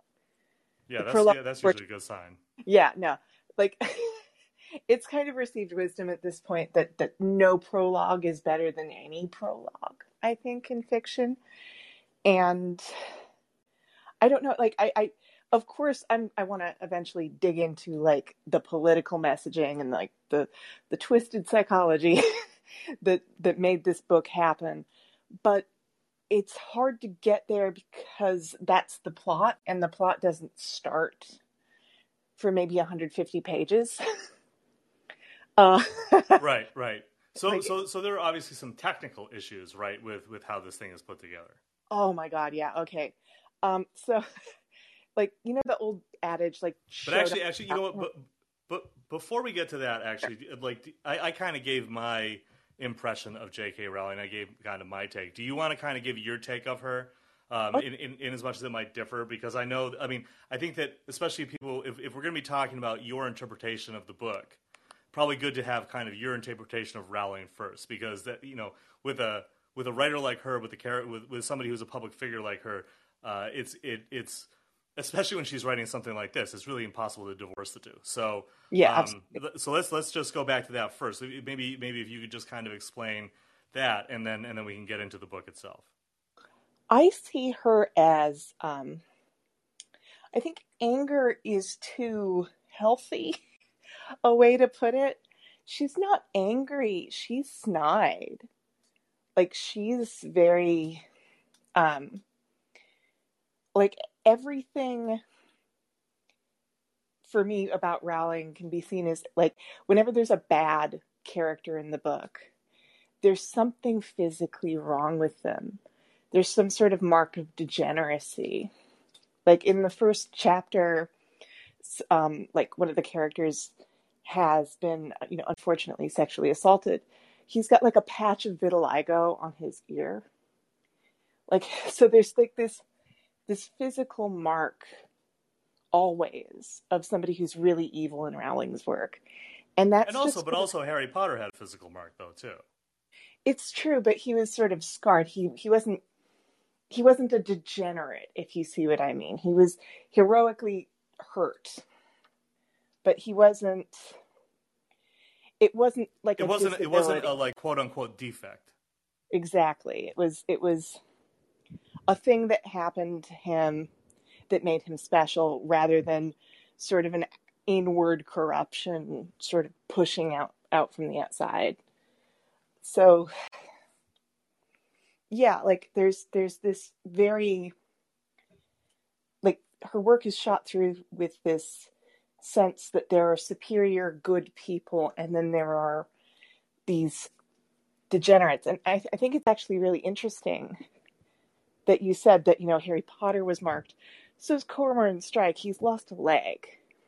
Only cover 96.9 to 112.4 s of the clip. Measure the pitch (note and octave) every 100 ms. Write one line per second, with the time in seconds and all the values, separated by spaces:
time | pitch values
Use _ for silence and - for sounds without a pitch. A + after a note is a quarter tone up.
96.9 | F3+ - - - B3 C#4 - A3 E3 D3+
97.9 | G3+ E3+ F2 - - - _ _ _ _
98.9 | _ _ _ _ - F3+ - - G#3+ G#3
99.9 | B3 A3+ - D#3 E3 F3 F3 F3 E3 D#3+
100.9 | D#3+ - _ _ _ _ _ _ F3+ D#3
101.9 | D3 C#3+ G3 - _ _ _ _ _ _
102.9 | _ _ _ _ _ _ _ _ G3+ G3+
103.9 | - - _ A3 A#3 C4+ C#4 - D4 B3+
104.9 | A#3+ A3+ A3 - _ _ _ _ _ _
105.9 | _ _ _ _ _ _ _ _ _ _
106.9 | _ _ _ _ A3 G3+ G#3 G3 F#3 F3+
107.9 | E3+ E3+ E3 E3 E3 D#3+ D3+ F3 F3 -
108.9 | F#3 E3+ E3 - - E3 - - - -
109.9 | G3+ A3 A#3 A3+ F#3+ - D#3 D#3 D3+ D3+
110.9 | D#3 _ _ - F3 D#3+ D#3 - D#3 D3+
111.9 | D3+ D3+ C#3+ - -